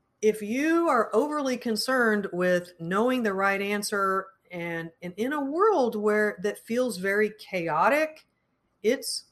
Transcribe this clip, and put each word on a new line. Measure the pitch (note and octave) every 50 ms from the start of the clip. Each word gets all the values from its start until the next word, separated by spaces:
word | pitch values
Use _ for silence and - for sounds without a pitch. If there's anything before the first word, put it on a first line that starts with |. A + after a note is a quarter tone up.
| _ _ _ -
if | G#3 G#3+ G#3 G#3+
you | G#3 G3+ A3+ C4+ D4 D#4+ E4 E4+ E4+ D#4+
are | C4+ A#3 G#3 - -
overly | A3 C#4+ D4 D4+ D4+ C4+ C4 B3
concerned | A3+ - A#3+ G#3+ G#3 - C4 C4 B3+ A#3+ A3 G#3+ G#3 G3 -
with | F3 F3 F3+ F3+ F3+ F3 F3 - - -
knowing | E3 E3+ F#3 G#3 A#3 B3+ B3+ B3+
the | A3+ G#3
right | F#3+ F#3+ G3 G3 G3 G3
answer | G3+ G3+ G#3 G3+ G#3 - G#3+ G3+ G3 F#3+ F#3+ F#3+ F#3+ - _ _ _ _
and, | F3+ E3+ E3+ E3+ E3 E3 E3 E3 - _
and | F3+ F3+ F3+
in | G3+ A3+ C4+
a | D4+ D4
world | C4+ C4+ D4 F4 G#4 A4+ G4+ D4+ B3 A3 G#3+
where | G#3 G#3 G#3+ G#3 G#3+ G#3+ G#3 G#3 F#3+
that | F3+ G#3 G3+ - -
feels | - A3+ B3 B3+ B3 F#3+ F3+
very | F#3 G3 G3 G#3 G#3+ G#3 G#3+ -
chaotic, | - - G3 F3+ E3 E3 D3+ D#3+ F#3 A3 C#4 D4+ D#4 D#4 D#4 - _ _ _ _ _ _ _ _ _ _ _ _
it's | - G#3+ C4 C4+ - - - - - _